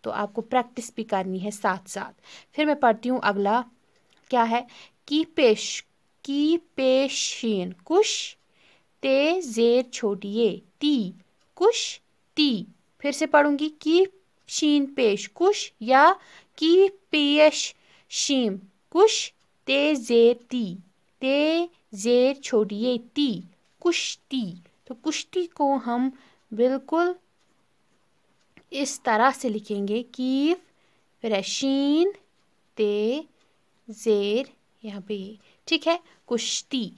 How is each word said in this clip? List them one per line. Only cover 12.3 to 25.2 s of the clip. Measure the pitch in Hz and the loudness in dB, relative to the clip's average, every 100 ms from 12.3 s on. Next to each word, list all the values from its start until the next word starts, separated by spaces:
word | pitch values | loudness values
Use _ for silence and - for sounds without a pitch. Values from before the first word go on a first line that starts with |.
| - | 0
ती। | 294 214 - _ _ _ | 0 0 -6 _ _ _
फिर | 285 | -8
से | 285 302 | -4 2
पढ़ूँगी, | 302 294 277 302 | 4 4 0 -4
की | 302 302 339 381 _ _ _ - | -6 2 2 2 _ _ _ -12
शीन | - 311 294 277 | -2 2 2 0
पेश | 277 233 202 - | 0 0 0 -6
कुश | - 359 415 - _ | 0 0 0 -6 _
या | 226 262 311 381 - - _ - | 2 6 6 4 -8 -20 _ -2
की | 311 349 392 | 4 6 4
पेश | 392 _ 302 285 294 302 302 - - _ _ _ | 0 _ 0 2 6 4 4 -10 -12 _ _ _
शीम | - - 269 233 190 - _ _ | -8 -2 0 0 -4 -14 _ _
कुश, | 330 427 - - _ _ _ - | 4 4 4 -6 _ _ _ -2
ते | 277 294 | 0 2
ज़ेर | 294 226 233 233 240 _ | 0 2 6 6 4 _
ती, | 254 202 180 - _ _ _ | -6 -6 -8 -18 _ _ _
ते | 262 277 302 330 339 _ _ | -2 0 2 0 -4 _ _
ज़ेर | 202 214 247 254 | -6 2 4 4
छोड़िए | 277 - 226 208 208 247 240 | 0 -2 -2 0 -2 -4 -4
ती, | 240 - 285 180 - _ _ _ | -6 -2 -2 -2 -10 _ _ _
कुश्ती। | 349 339 - - _ 262 202 175 _ _ _ | -2 -2 -4 -10 _ -6 -6 -10 _ _ _
तो | |
कुश्ती | 240 320 311 | -8 -8 -8